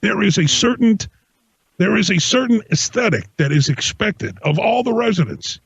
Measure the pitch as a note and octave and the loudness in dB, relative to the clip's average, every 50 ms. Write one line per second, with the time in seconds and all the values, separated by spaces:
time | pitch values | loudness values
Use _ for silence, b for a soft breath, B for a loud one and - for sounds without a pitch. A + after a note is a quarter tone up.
0 | - G#3 G#3+ G3 G#3 G3+ D#3+ - F3 D3 - - - A#3+ B3 - B3 A3+ A3 G3 | 0 -2 0 0 0 0 2 2 2 0 0 2 2 0 0 2 2 2 2 2
1 | - - _ _ _ _ _ _ _ _ _ _ _ _ _ _ F3 G3 G#3+ G#3+ | -2 -10 _ _ _ _ _ _ _ _ _ _ _ _ _ _ 0 0 2 0
2 | G#3+ E3+ G3 F3 - - - B3+ C4 B3 A#3+ A3 - - - D3+ - - - A#3 | 2 2 0 0 0 0 0 0 2 2 0 0 0 0 -2 -2 -2 -2 -4 -2
3 | B3 A3 D#3+ A2 F#2+ - _ _ D3+ C#3 D3 D3 C#3 - D3 - - - - - | 0 0 0 -2 -4 -6 _ _ -2 0 2 2 2 2 0 -2 -4 -8 -4 -4
4 | G#3+ G#3+ G3+ - - - F#2+ - - D3+ D3 D#3 - A3+ A3+ B3 B3 B3 A#3 A3+ | -4 -4 -4 -4 -8 -10 -10 -6 -4 -2 -2 0 0 0 0 0 0 0 0 0
5 | A#3+ A#3 G#3+ F3 D#3+ G#2+ D#2 C2+ - - - - _ | 0 0 2 0 0 -2 -2 -12 -10 -12 -12 -12 _